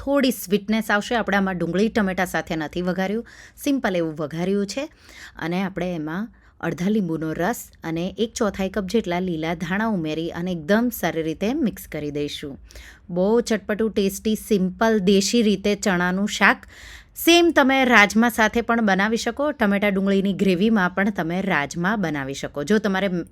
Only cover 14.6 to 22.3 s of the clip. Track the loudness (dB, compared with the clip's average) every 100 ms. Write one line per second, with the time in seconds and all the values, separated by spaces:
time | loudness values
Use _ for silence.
14.6 | 2 0 2 4 4 4 4 2 2 2
15.6 | 0 0 0 0 0 0 -2 4 4 4
16.6 | -4 -20 -20 -20 -20 0 6 6 6 6
17.6 | 4 4 6 8 8 6 2 2 2 2
18.6 | 0 2 2 2 2 0 -2 -2 -2 0
19.6 | 0 2 2 2 2 2 0 0 2 2
20.6 | 2 2 2 0 -2 -2 -2 -2 0 0
21.6 | -2 -2 -2 0 -2 -4 -6